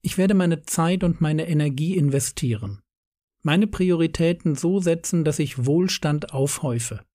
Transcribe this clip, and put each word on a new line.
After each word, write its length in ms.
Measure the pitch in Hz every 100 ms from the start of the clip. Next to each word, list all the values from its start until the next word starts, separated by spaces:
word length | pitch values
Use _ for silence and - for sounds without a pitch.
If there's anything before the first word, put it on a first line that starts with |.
Ich 160 | - -
werde 180 | 190
meine 280 | 202 175 160
Zeit 400 | - - 165 180
und 180 | 175 170
meine 280 | 151 156 160
Energie 480 | 151 147 135 156 185
investieren, 840 | 143 139 - - 131 107 101 101 _ _ _ _ _ _
meine 240 | 127 160 208
Prioritäten 880 | - 180 170 165 - 170 170 170
so 260 | 139 170 196
setzen, 440 | 175 165 - 175
dass 160 | 151 147
ich 260 | 147 131 127
Wohlstand 680 | 156 185 - 156 147 -
aufhäufe. 720 | 139 139 - 147 120 117 104 -